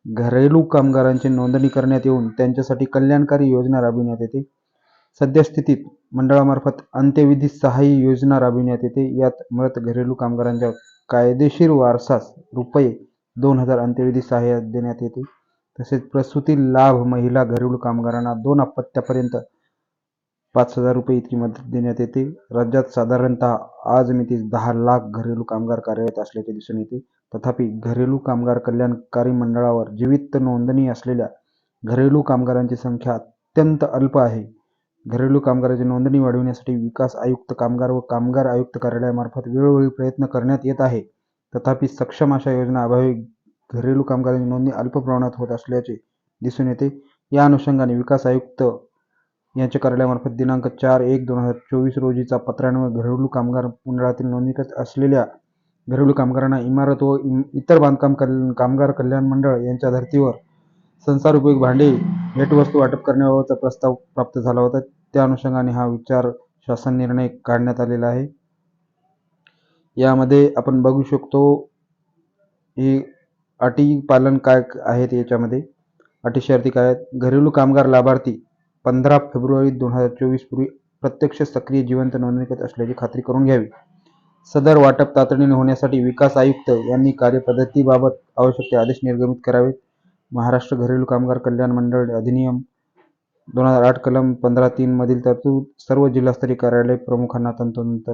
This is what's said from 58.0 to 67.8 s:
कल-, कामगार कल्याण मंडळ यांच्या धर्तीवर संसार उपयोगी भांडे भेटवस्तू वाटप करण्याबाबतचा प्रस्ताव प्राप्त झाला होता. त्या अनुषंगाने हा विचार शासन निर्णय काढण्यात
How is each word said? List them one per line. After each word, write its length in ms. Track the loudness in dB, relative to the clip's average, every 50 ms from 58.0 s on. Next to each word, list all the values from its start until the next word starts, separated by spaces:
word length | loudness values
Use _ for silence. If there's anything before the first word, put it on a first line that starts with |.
| 2 0 2
कल-, 380 | 0 0 0 0 -2 -2 -2 -2
कामगार 380 | 0 0 0 2 2 2 0
कल्याण 340 | 0 0 -2 -2 0 0 0
मंडळ 360 | 0 0 2 2 0 0 0
यांच्या 300 | -2 -4 -4 -4 -2 -2
धर्तीवर 420 | -2 -2 -2 -2 0 2 2 0 0 -4 _ _ _ _ _ _ _ _ _ _ _ _ _
संसार 300 | -2 -2 2 2 4 4
उपयोगी 240 | 4 4 4 4 4
भांडे 300 | 2 2 4 4 4 4 4 2 0 -4 -4 -6 -8 -6 -4
भेटवस्तू 420 | -2 0 2 4 4 4 4 2 2
वाटप 240 | 2 2 0 -2 -2
करण्याबाबतचा 520 | -2 0 2 2 2 2 2 0 -2 -2
प्रस्ताव 400 | -2 -2 -4 -4 -2 -2 -2 -2 -2 _ _ _
प्राप्त 240 | -6 -6 -4 -6 -4
झाला 220 | -4 -2 0 2
होता. 200 | 2 2 0 -2
त्या 440 | -4 -8 _ _ _ _ 0 2 2
अनुषंगाने 480 | 2 0 -2 -2 -4 -2 -2 -2 -2 -2
हा 140 | -2 -2
विचार 440 | -4 -4 -6 -4 -2 0 0 0 -2 -4 -8 _ _ _ _ _
शासन 280 | -6 -6 -4 -4 -2 -2
निर्णय 340 | -2 -2 -2 -2 -2 -2 -4 -6 -8 -4
काढण्यात 360 | -2 -2 0 0 -2 -2 -2